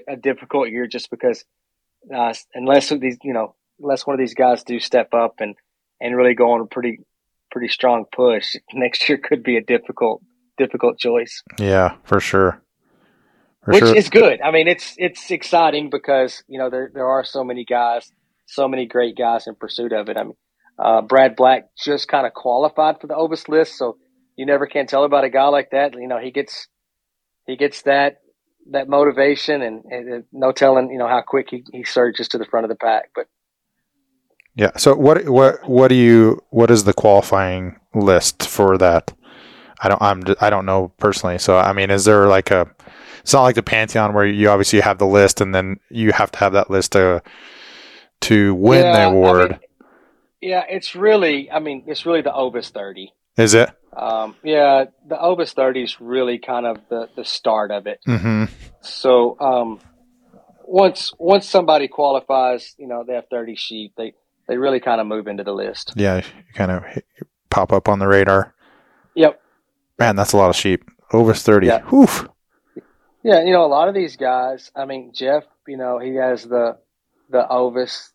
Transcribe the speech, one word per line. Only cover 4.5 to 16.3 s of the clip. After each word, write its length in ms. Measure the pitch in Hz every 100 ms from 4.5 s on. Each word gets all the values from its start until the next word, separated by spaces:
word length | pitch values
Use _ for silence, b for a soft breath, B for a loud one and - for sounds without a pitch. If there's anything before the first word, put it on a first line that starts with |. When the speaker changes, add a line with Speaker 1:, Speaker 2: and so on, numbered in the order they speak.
| 120
Speaker 1:
do 160 | - 120
step 340 | - 123 110
up 220 | 120 117 -
and, 160 | 107 101 _ _ _ _
and 160 | 120 123
really 180 | 123
go 180 | 117 120
on 80 | 117
a 60 | 110
pretty, 340 | - 120 110 _ _ _ _ _
pretty 160 | 123 120
strong 380 | - 127 120 104
push, 400 | - 123 113 - -
<laughs> 80 | _
next 360 | 123 123 - -
year 100 | 139
could 240 | - 131
be 140 | 117 117
a 40 |
difficult, 600 | 107 120 - - 113 110 _ _ _ -
difficult 400 | 131 120 120 117
choice. 460 | 120 120 117 - _ -
Speaker 2:
Yeah, 380 | 98 95 90 -
for 160 | - 101
sure. 420 | - 98 95 - _ _ _ _ _ _ _ _ _ _
For 80 | -
Speaker 1:
Which 80 | 196
Speaker 2:
sure. 160 | 117 156
Speaker 1:
is 120 | -
good. 320 | 220 202 120
I 100 | 143
mean, 160 | 160 160
it's, 260 | 175 - -
it's 360 | 180 - -
exciting 580 | 180 - 170 165 147 147
because, 540 | 139 - 135 127